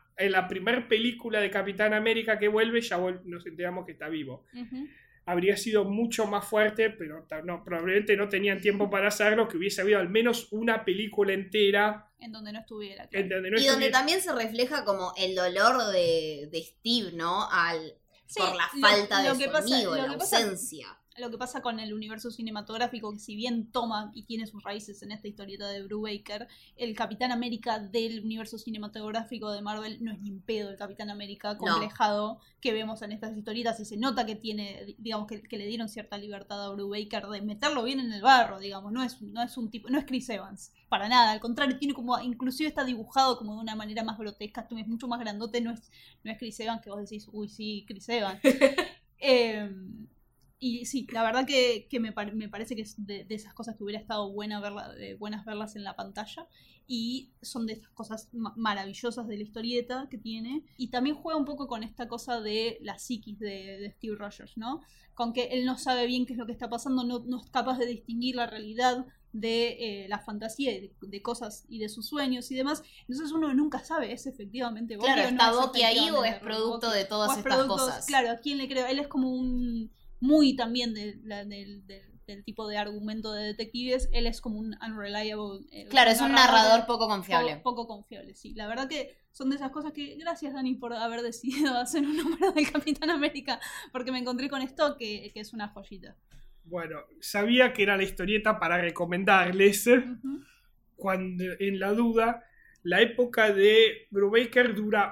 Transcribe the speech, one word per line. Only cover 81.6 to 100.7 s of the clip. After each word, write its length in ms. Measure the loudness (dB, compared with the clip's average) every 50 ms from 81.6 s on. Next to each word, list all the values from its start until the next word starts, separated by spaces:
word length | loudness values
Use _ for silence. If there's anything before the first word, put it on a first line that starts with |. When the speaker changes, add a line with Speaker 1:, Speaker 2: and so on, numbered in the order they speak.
| -14 -14 -16 -18 -18
Speaker 2:
del, 160 | -18 -20 -20 -20 -20 -20 -20 -18
del 180 | -18 -18 -16 -14
tipo 240 | -14 -10 -8 -6 -4
de 80 | -2
argumento 560 | -2 -2 -4 -4 -6 -6 -6 -6 -4 -6 -6 -4
de 120 | -4 -4
detectives, 640 | -6 -4 -6 -8 -8 -6 -4 -2 0 0 2 2 4 4
él 140 | 4 4
es 160 | 2 0 -2 -6
como 160 | -6 -6 -6
un 180 | -6 -8 -8 -8 -10
unreliable, 720 | -10 -10 -8 -8 -6 -6 -4 -4 -4 -4 -4 -6 -6 -8 -10 -14 -16 -18
eh, 140 | -18 -6 4
Speaker 3:
Claro, 220 | 8 10 10 10
Speaker 2:
un 40 | 10
Speaker 3:
es 40 | 6
un 120 | 6 6 8
Speaker 2:
narrador 300 | 10 10 10 12 10 10
Speaker 3:
narrador 240 | 10 10 8 8
poco 220 | 4 2 2 2 2
confiable. 460 | 0 0 0 2 2 2 2 2 0
Speaker 2:
po-, 60 | -2 -2 -4 -4
poco 120 | -4 -6 -10
confiable, 460 | -12 -16 -16 -16 -16 -16 -16 -16 -18
sí. 180 | -18 -16 -14 -12
La 140 | -10 -8
verdad 200 | -6 -4 -4 -4
que 300 | -4 -4 -6 -8 -8 -12 _ _ _ -10
son 160 | -4 -2 -2
de 80 | -2
esas 140 | -2 -2 -6
cosas 220 | -6 -6 -8 -8 -8
que, 220 | -10 -10 -12 -12
gracias, 360 | -10 -6 -6 -6 -6 -6 -8 -6
Dani, 220 | -4 -2 -2 -2
por 180 | -2 -4 -8 -6
haber 300 | -4 -4 -4 -4 -4 -4
decidido 520 | -6 -6 -6 -6 -4 0 2 2 2 2
<laughs> 40 | 0
hacer 240 | -2 0 0 0 0
un 160 | 2 0 0
número 340 | 0 0 0 2 2 2 4
del 180 | 4 2 2
Capitán 380 | 0 -2 -2 -2 -4 -2 0 0
América, 500 | 0 2 0 0 -2 -4 -6 -6 -6 -6 -8 -10 -12 -12 -12 -8 -8
porque 200 | -6 -4 -2 -4
me 60 | -2
encontré 320 | -2 -2 -2 -2 -2 -2
con 100 | -4 -4
esto 340 | -6 -4 0 2 2 2 2 0
que, 320 | -6 -6 -6 -8 -10 -12 -12
que 80 | -14
es 140 | -14 -12 -8
una 140 | -8 -8 -8
joyita. 480 | -10 -12 -18 -16 -18 -18 -18 -20 -20 _ _ _ -20 -20 -20 -20 -20 -20 -14
Speaker 1:
Bueno, 360 | -8 -8 -6 -6 -6 -8 -12 -14 -16 -18 -14
sabía 520 | -10 -4 -2 0 2 6 8 8 8 6 6
que 100 | 4 4
era 140 | 6 6
la 80 | 4 4
historieta 560 | 0 -2 -4 -2 0 2 2 4 2 2 2
para 180 | 2 2 2 2
recomendarles. 1080 | 2 0 0 -2 -2 0 0 0 4 6 6 6 6 4 6 8 8 8 6 6 6 6
Speaker 2:
Ujú. 560 | 6 6 6 2 -6 -10 -8 -8 -10 -10 -12 _ _ _ _ _